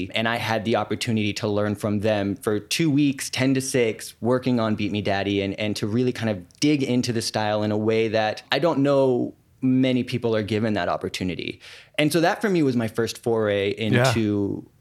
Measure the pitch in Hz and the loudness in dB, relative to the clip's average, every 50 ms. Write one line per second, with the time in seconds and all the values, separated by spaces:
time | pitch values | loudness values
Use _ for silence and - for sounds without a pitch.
0 | 90 90 - 107 113 113 117 113 101 104 110 113 101 107 113 104 107 - 110 104 | -4 -4 -4 -2 -2 0 -2 -2 -2 -2 -2 -2 0 0 0 0 0 -2 -4 -4
1 | - - 113 110 104 104 98 - - 107 104 104 104 104 104 101 - 110 104 104 | -2 -2 0 0 0 0 -2 -2 -2 -2 0 0 0 0 -2 -2 -2 -2 -2 0
2 | 98 110 107 104 98 101 98 - - 117 107 104 - - - - 165 160 135 143 | 2 0 0 2 0 -2 -4 -2 -2 -2 -2 -2 -2 -4 -2 0 2 2 4 4
3 | 147 143 131 135 - - - - 131 131 135 131 127 131 - 131 120 113 104 - | 2 2 0 -2 -6 -8 -4 0 0 2 2 0 -2 0 0 2 2 2 0 -4
4 | - - - _ - 113 127 127 127 127 123 120 110 110 107 101 104 98 90 104 | -10 -16 -14 _ 0 0 0 2 2 0 0 2 2 0 0 0 -2 -2 -2 -2
5 | 98 101 98 98 98 101 101 98 98 98 95 - 107 107 101 - - 107 104 120 | 0 0 -2 0 0 0 0 0 0 -2 -2 -4 -4 -4 -4 -4 -4 -2 0 0
6 | 127 123 123 - 113 113 107 92 87 - _ _ - 147 151 147 135 - 123 123 | 0 0 -2 -2 -2 -4 -4 -4 -6 -16 _ _ 2 2 2 2 2 0 0 0
7 | 120 123 113 113 110 - - 113 107 107 107 107 107 107 104 104 107 110 113 113 | 0 0 -2 -4 -4 -2 -2 -2 0 0 0 0 0 0 0 0 0 2 2 2
8 | 113 113 104 110 107 107 104 - - - 123 143 147 170 156 127 139 139 143 139 | 2 2 2 2 2 0 -2 -4 -4 -2 -2 0 2 2 2 2 2 4 4 4
9 | 135 135 127 120 123 113 - _ _ _ _ _ - 131 127 131 131 131 127 127 | 4 4 2 2 0 -4 -6 _ _ _ _ _ 0 2 2 4 4 2 2 0
10 | 120 123 - 117 - 117 113 110 107 95 110 104 110 113 107 98 87 90 82 78 | 0 -2 -4 -4 -2 0 0 0 0 0 0 0 0 0 0 0 0 0 -2 -2
11 | - 90 - - 95 92 85 - - - - - - - - - - _ _ - | -2 -6 -4 -4 -4 -4 -4 -4 -6 -8 -10 -10 -14 -20 -20 -20 -20 _ _ 0
12 | 151 151 151 175 160 175 202 - - 220 190 170 151 135 123 120 113 110 - - | 0 2 2 2 2 2 0 0 -2 0 2 2 2 2 2 0 -2 -2 -2 -2
13 | 117 107 - - - 123 113 113 110 104 101 101 98 101 101 - 113 110 131 123 | -4 -4 -4 -6 -2 -2 0 0 2 2 2 0 0 -2 -2 -2 -2 0 2 4
14 | 123 131 120 120 110 104 104 101 101 98 101 95 - - _ _ | 4 4 2 2 2 0 0 0 0 -2 -4 -6 -10 -14 _ _